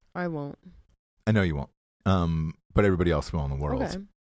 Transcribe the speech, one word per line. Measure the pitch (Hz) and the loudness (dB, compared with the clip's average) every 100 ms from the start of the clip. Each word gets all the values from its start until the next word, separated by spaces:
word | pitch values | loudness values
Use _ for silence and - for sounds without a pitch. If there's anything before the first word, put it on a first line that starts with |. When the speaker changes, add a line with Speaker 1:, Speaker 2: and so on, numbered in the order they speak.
| _ | _
Speaker 1:
I | 180 180 | -8 -6
won't. | 156 143 - 185 - _ _ _ _ - | -8 -10 -14 -20 -20 _ _ _ _ 0
Speaker 2:
I | |
know | 110 | 2
you | 92 71 | 2 -2
won't. | - _ _ _ 98 | -6 _ _ _ 2
Um, | 92 85 80 80 - _ | 2 2 0 -2 -6 _
but | - 101 | 2 2
everybody | 90 87 | 4 2
else | 76 - | 0 -2
will | 82 69 | -4 -4
in | |
the | 69 | -4
world. | 71 - | -4 -2
Speaker 1:
Okay. | 262 190 202 _ | -4 -6 -12 _